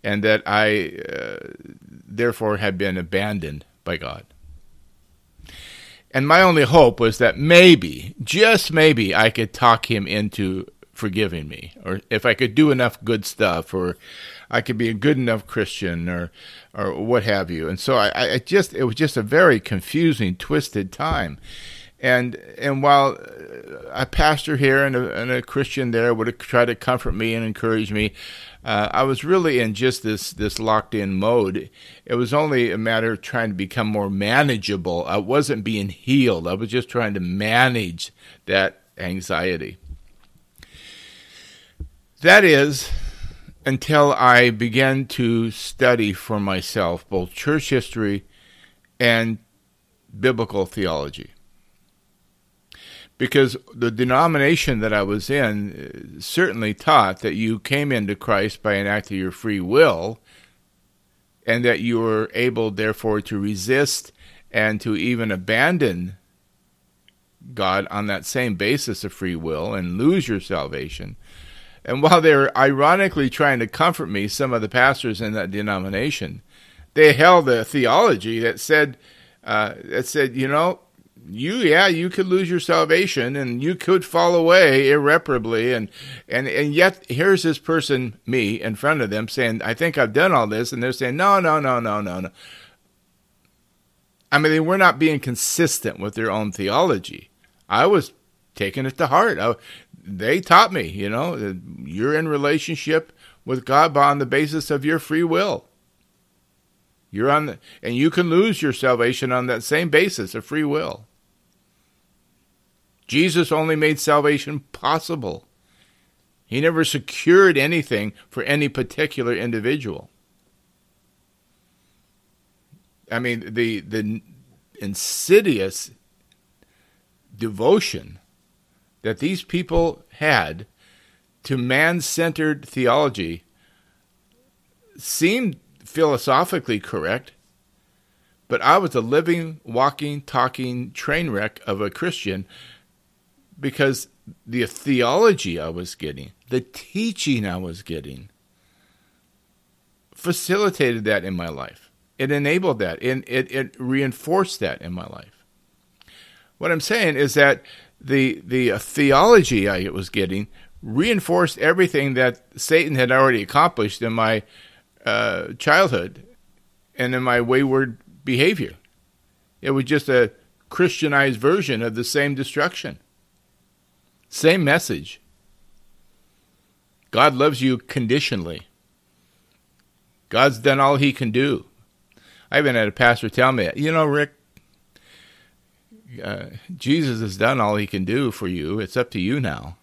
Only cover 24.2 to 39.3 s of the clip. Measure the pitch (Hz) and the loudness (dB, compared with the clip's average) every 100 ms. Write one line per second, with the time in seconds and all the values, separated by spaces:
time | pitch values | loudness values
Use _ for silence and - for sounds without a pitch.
24.2 | 151 151 - 139 139 135 139 127 123 87 | 2 2 -2 2 4 4 2 0 -4 -6
25.2 | 123 127 - 139 135 - 127 117 120 113 | -4 -4 -4 -4 -4 -4 -2 0 2 2
26.2 | 110 113 - 123 120 113 - 127 - 101 | -2 -6 -2 2 2 0 -2 -2 -2 -4
27.2 | 113 113 110 104 113 110 104 104 107 - | -4 -2 -6 -4 -2 -2 -2 -2 -4 -4
28.2 | - - - - - 104 104 92 135 131 | -20 -18 -20 -14 -4 -2 -2 0 0 -2
29.2 | 147 190 165 123 113 101 127 123 110 107 | 0 2 2 0 0 0 -2 0 -4 -4
30.2 | - - 104 - 110 110 - 110 98 95 | -6 -6 -6 -2 0 0 0 -4 -2 -2
31.2 | 107 120 98 92 - _ - - - 120 | 2 2 2 -4 -10 _ -20 -20 -6 -4
32.2 | 120 147 156 131 117 98 113 110 113 107 | 0 0 0 0 0 -2 -2 0 -2 -4
33.2 | - 123 113 92 95 127 107 107 101 98 | -6 -6 -4 -4 -6 -4 -2 -2 -2 -2
34.2 | 101 127 147 113 92 98 90 87 76 101 | 0 2 2 0 -4 -4 -4 -4 -2 -4
35.2 | 98 139 143 113 101 107 98 87 - 139 | 0 0 0 -4 -4 -4 -6 -8 0 2
36.2 | 123 90 85 95 110 123 120 123 110 101 | 2 0 -4 -6 -4 -4 -4 -4 -4 -4
37.2 | 90 95 107 117 131 117 92 82 - _ | -4 -4 0 2 2 2 -6 -8 -14 _
38.2 | - - - 98 95 - _ - 87 92 | -20 -18 -2 0 0 -4 _ -12 -8 -8
39.2 | 87 | -4